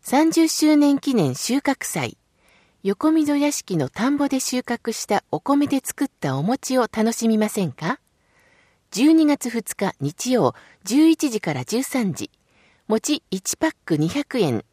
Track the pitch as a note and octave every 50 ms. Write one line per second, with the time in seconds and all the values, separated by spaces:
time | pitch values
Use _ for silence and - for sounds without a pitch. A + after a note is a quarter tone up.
0 | _ - - C4 D#4 E4 D#4 E4 E4 D#4+ - - D#4 D4+ D4+ D4 D4 C#4+ C#4+ C#4
1 | - - C4 A#3 E3 C3+ B2 C#3 - - A#3 C#4+ - - C4+ - - - - F3+
2 | C3+ A2 - _ _ _ _ _ _ _ _ _ _ _ _ _ _ F#3+ G3+ _
3 | - D#4 D#4+ D#4+ D#4 C#4+ D4 C#4+ C#4+ D4 C#4+ - - - F#3+ D#3+ C#3+ B2+ _ -
4 | G#3 C4 C#4+ C#4+ C#4+ C#4 C4+ C4 - - - B3 - - A#3+ A#3 _ - A3 -
5 | - - G#3+ G3 - _ - D#3 _ - C#4 C#4+ C#4+ C#4+ - C4+ - - - -
6 | C#4+ - _ _ - D3+ C3 C3+ C#3+ F#3+ B3 C4 - - C4 B3+ A#3+ G#3+ - A3
7 | G#3+ A3+ A#3 - A3+ A3+ A3 G#3+ G#3+ G#3+ - A3 F#3+ D#3 C3 - D3+ E3 B3 -
8 | _ _ _ _ _ _ _ _ _ _ _ _ _ _ _ _ _ _ - F#3
9 | B3 D4+ D#4+ D#4+ D#4+ D4 D4 C#4 - A#3+ A3+ A#3 G3 - - _ G#3 F3+ - _
10 | C#3 C#3+ D#3+ _ - B3 B3+ A#3+ E3+ B2 A2 - - - _ _ _ - G#3+ C#4
11 | D#4 D#4+ D#4+ - - D4 A3+ G#3+ - - D3+ C3 B2 - - A#3 C4+ - - C4+
12 | A#3 G3 D3+ - G#2 - _ _ _ _ _ _ _ _ _ _ _ _ G#3+ A3+
13 | - - D4+ - _ _ - F#3+ _ - - _ - D#4+ - _ _ - F3 C#3+
14 | D3+ E3 - C#4+ C#4+ _ - B3+ G3+ D3+ A#2+ G#2+ - _